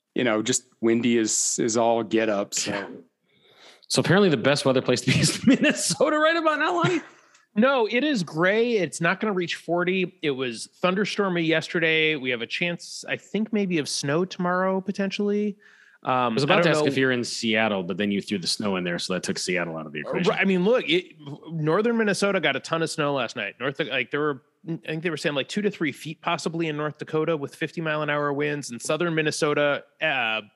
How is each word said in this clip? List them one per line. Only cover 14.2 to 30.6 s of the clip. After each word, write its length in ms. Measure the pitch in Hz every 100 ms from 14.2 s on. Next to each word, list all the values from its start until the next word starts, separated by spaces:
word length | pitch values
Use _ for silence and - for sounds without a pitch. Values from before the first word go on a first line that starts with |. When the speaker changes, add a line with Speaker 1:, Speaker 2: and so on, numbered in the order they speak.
| 185
Speaker 3:
tomorrow, 560 | - 175 180 190 190
potentially. 760 | 190 196 196 196 208 208 208 196 - - - _
Um, 80 | -
Speaker 2:
I 140 | 127 120
was 160 | 113
Speaker 3:
I 20 | 139
Speaker 2:
about 120 | 156
to 60 |
Speaker 3:
don't 80 | 170
Speaker 2:
ask 80 | 156
Speaker 3:
know. 60 | 151
Speaker 2:
if 100 | 131
you're 140 | 131
in 120 | 123
Seattle, 580 | 113 - 113 110 110 98
but 160 | 87 92
then 140 | 104
you 100 | 101
threw 160 | - 101
the 100 | 82
snow 280 | - 107 92
in 80 |
there, 160 | 87 87
so 140 | -
that 100 | 90
took 160 | - 90
Seattle 380 | - 87 85 80
out 100 | 78
of 60 |
the 100 | 76 92
Speaker 3:
Uh, 40 |
Speaker 2:
equation. 200 | - 180
Speaker 3:
right, 100 | 175
I 60 | 196
mean, 180 | 185
look, 240 | 190 247 147
it, 280 | 175 180 156 147 147 160
northern 460 | 165 151 185 233 226
Minnesota 420 | 214 185 202 190
got 160 | 147 131
a 40 |
ton 240 | - 165
of 60 | 160
snow 220 | - 143
last 220 | 139 113 123
night. 200 | 101 -
North, 200 | 131 135
like, 320 | 131 131 120
there 80 | 147
were, 240 | 151 135 _ _ 160
I 80 | 165 -
think 160 | 160
they 80 | 170
were 80 | 151
saying, 160 | 160
like, 140 | 143 131
two 160 | 208
to 80 | 202
three 200 | - 151
feet 300 | - 156 -
possibly 460 | 170 170 185 165 160
in 100 | 147
North 220 | 151 -
Dakota 360 | 143 156 156 156
with 200 | 139 -
fifty 260 | 160 -
mile 220 | 160 151
an 80 | 147
hour 200 | 147 147
winds, 380 | 143 147 147 135
and 100 | 117
southern 360 | - 156 175 160
Minnesota, 680 | 151 - 151 147 147 135 - -
uh, 420 | 156 135 113 110 107 _